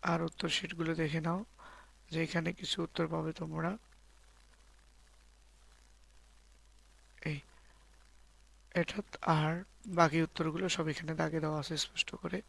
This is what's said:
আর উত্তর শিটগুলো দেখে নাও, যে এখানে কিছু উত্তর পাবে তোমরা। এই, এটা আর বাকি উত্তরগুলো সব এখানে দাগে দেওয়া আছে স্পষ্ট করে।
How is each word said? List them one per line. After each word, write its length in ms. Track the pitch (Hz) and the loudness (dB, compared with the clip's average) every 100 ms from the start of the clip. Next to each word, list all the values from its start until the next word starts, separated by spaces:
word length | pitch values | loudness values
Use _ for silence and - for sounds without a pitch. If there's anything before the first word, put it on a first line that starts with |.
| - | 2
আর 80 | 170 165 | 2 0
উত্তর 220 | - 165 | -2 0
শিটগুলো 420 | - 170 175 165 165 | 0 -2 -2 -2 2
দেখে 260 | 156 160 160 | 2 2 0
নাও, 120 | 175 220 - - - - - - | -2 -4 -14 -20 -20 -20 -20 -6
যে 80 | 160 | -2
এখানে 260 | 165 170 165 175 | 0 0 0 -4
কিছু 180 | 180 - 165 | -4 -2 -2
উত্তর 200 | - 165 | 0 0
পাবে 240 | 165 160 | 0 -2
তোমরা। 380 | 160 160 156 165 214 - - - - - - - - - - - - - - - - - - - - - - - - - - - - - - - - - - | -4 -6 -2 -2 -4 -10 -20 -20 -20 -20 -20 -20 -20 -20 -20 -20 -20 -20 -20 -20 -20 -20 -20 -20 -20 -20 -20 -20 -20 -20 -20 -20 -20 -20 -20 -20 -20 -20 -8
এই, 180 | 156 147 - - - - - - - - - - - - - 175 | -4 -4 -8 -20 -20 -20 -20 -20 -20 -20 -20 -20 -20 -20 -4 0
এটা 160 | 170 - - - | 0 -2 -8 -6
আর 320 | - 156 156 165 190 - - | 2 4 4 0 -6 -16 -6
বাকি 300 | 175 165 160 160 | 6 6 6 0
উত্তরগুলো 380 | - 160 160 185 | 0 -2 0 -2
সব 160 | - 160 | 0 0
এখানে 260 | 143 160 160 | -2 -4 0
দাগে 240 | 160 160 | 0 2
দেওয়া 200 | 156 156 | 0 -2
আছে 160 | 143 156 | -2 -2
স্পষ্ট 320 | - - - - | -4 -2 -4 -2
করে। 240 | 165 180 | -4 -4